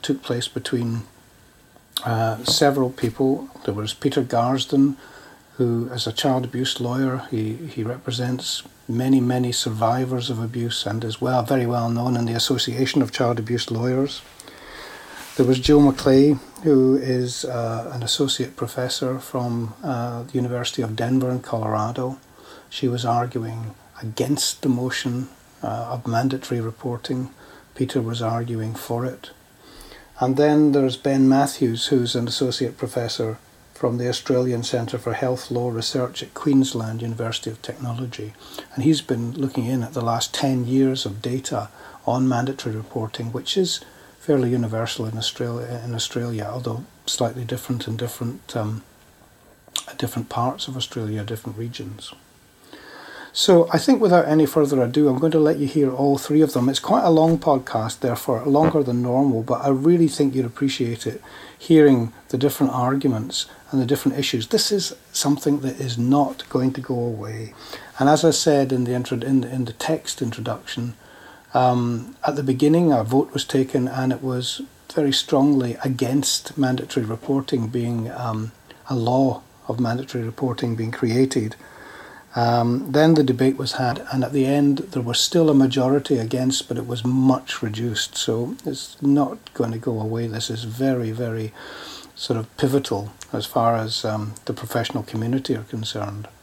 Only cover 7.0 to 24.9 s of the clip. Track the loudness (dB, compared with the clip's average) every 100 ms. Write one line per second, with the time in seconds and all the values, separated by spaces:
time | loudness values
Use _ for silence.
7 | -2 -2 -4 -4 -4 -6 -10 -6 -6 -6
8 | -6 -4 -4 -4 -6 -8 -10 -20 -6 -2
9 | 4 4 4 0 0 -2 -4 0 2 2
10 | 0 -2 -4 -4 -4 -4 -4 -4 -4 -4
11 | -6 -4 0 0 2 0 2 0 0 0
12 | 0 0 0 -2 0 0 0 0 0 2
13 | 0 0 0 0 -2 -4 -2 -2 0 0
14 | -2 -4 -16 -20 -20 -20 -18 -18 -16 -18
15 | -18 -18 -10 0 2 2 6 6 6 4
16 | 4 6 6 4 -4 -4 2 4 6 2
17 | 2 -2 -2 -6 -6 -4 -4 -4 -8 -8
18 | -4 0 0 0 -4 -4 -6 -4 -4 -2
19 | -2 -4 -6 -4 -2 -2 -4 -8 -6 -4
20 | -4 -8 -4 -2 -2 -2 -4 -4 -4 -2
21 | 0 2 0 -4 -4 -4 -2 -2 -2 -4
22 | -6 -8 _ -20 -20 -20 -14 -4 -2 0
23 | 0 0 0 -4 -6 -8 -10 -12 -20 -12
24 | -10 -2 0 0 0 -2 0 0 0